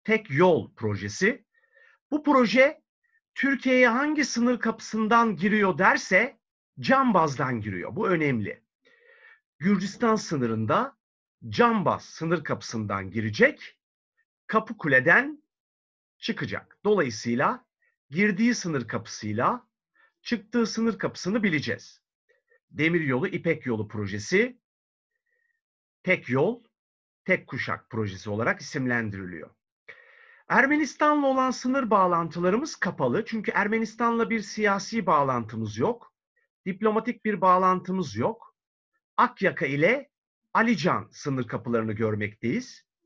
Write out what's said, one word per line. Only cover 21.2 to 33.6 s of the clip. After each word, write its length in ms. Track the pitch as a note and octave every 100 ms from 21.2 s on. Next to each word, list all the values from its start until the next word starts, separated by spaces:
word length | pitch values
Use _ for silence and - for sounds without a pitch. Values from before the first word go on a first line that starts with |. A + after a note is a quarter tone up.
| F3 A3+
bileceğiz. 600 | G3+ D3+ A2+ - - _ _ _ _ _ _ _ _
Demiryolu 560 | - D#3+ E3+ D3+ B2+ F#3
İpek 380 | F3 E3+ D#3 C3
Yolu 220 | A2 G#2+
projesi 720 | G#2 G2+ G#2 G#2 F#3 B3 B3 _ _ _ _ _ _ _ _ _ _ _ _ _ _
tek 260 | - F3+ -
yol, 340 | B2 E3+ A#3+ _ _ _ _ _ _ -
tek 220 | F#3 -
kuşak 420 | B2+ - E2+ -
projesi 400 | A2 G#2 F#2 G#2+
olarak 320 | G#2 B2+ G3+
isimlendiriliyor. 880 | - D3+ B2+ A#2+ A2 F#2+ F#2 E2 - _ _ _ _ - _ _ - - -
Ermenistan'la 800 | F3 C4 D4 D4 - D4+ D4+ C#4
olan 240 | C4 C4
sınır 380 | B3 B3+ C4+ A#3+
bağlantılarımız 840 | G3+ F3+ E3+ E3+ E3+ F3+ G#3+ D4+ -
kapalı. 500 | F#3 - C3 C#3 A3+
Çünkü 260 | A3+ G#3
Ermenistan'la 800 | F3